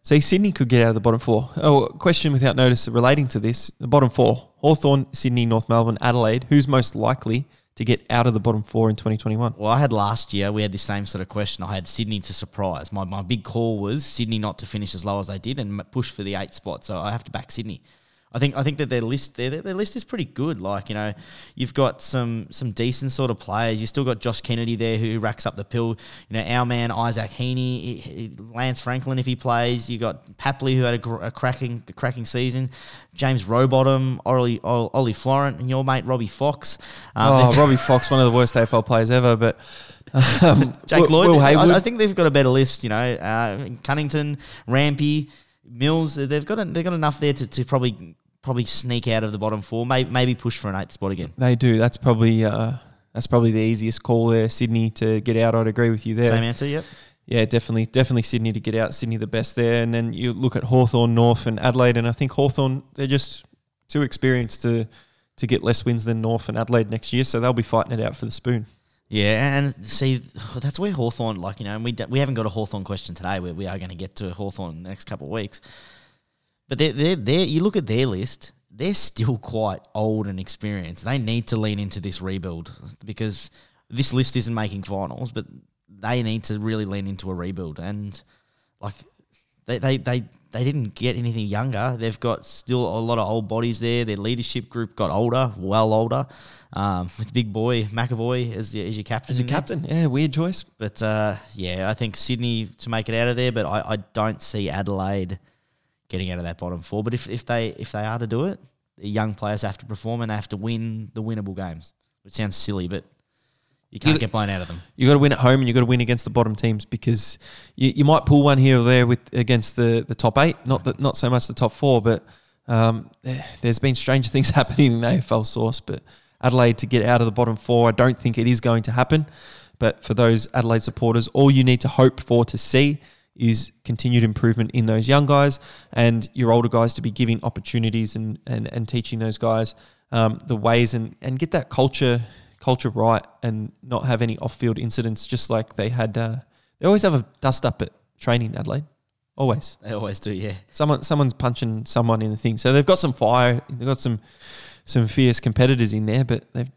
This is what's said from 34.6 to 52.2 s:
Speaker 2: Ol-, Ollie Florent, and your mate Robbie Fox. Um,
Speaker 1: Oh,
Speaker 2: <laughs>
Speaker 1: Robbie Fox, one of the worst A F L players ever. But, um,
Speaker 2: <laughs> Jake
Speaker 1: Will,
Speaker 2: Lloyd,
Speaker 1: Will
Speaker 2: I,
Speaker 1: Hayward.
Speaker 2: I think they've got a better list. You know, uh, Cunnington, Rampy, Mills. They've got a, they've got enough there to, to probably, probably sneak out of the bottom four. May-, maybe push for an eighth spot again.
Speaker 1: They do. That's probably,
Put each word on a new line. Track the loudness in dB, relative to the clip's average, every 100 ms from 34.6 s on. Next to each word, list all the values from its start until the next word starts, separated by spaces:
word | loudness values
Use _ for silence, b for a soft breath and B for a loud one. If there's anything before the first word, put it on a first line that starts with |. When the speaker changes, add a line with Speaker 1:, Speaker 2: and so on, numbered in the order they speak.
Speaker 2:
Ol-, | -2 -2 0
Ollie | 0 0
Florent, | -2 0 0 0 -2
and | -4
your | -2
mate | 0 -2
Robbie | -2 -2 -4
Fox. | -2 -2 -2 -6 -6 B B B
Um, | 2 4
Speaker 1:
Oh, | 8 8
Speaker 2:
<laughs> | 8
Speaker 1:
Robbie | 6 4
Fox, | 4 2 4
one | 4
of | 6
the | 6
worst | 4 4
A |
F | 2
L | 2
players | 2 2 4
ever. | 4 4 4
But, | 2 0 B B B B -2 2 4 6
um, | 6 6 4 -2
Speaker 2:
<laughs> | 2
Jake | 4
Speaker 1:
Will, | 6
Speaker 2:
Lloyd, | 8 8
Speaker 1:
Will | 8
Speaker 2:
I, | 8
Speaker 1:
Hayward. | 8 8
Speaker 2:
I | 6
think | 2 2
they've | 2
got | 4 4
a |
better | 4 4
list. | 4 2 0
You | -2
know, | -2
uh, | -2 -2 -2 -2 -2 -4 -8 -10
Cunnington, | -4 -4 -2 -2 -4 -6 B B -2
Rampy, | 2 2 2 0 0 -4 b b b
Mills. | _ -4 0 0 0 -4
They've | -4 -4
got | -2 -4
a, | -4
they've | -4
got | -4
enough | -2 -2 0
there | -2
to, | -2 -4
to | -6
probably, | -2 0 -2 -4 -14 -20 _ _
probably | -6 -4
sneak | -2 -2 -2 -2 0
out | 0
of | -2
the | -4
bottom | -4 -4
four. | -4 -4
May-, | 0 0
maybe | 0 2 2 0
push | -4 -4
for | -6
an | -6
eighth | -8
spot | -6 -6
again. | -4 -8 0
Speaker 1:
They | 2 4
do. | 4 4
That's | 2 2
probably, | 2 4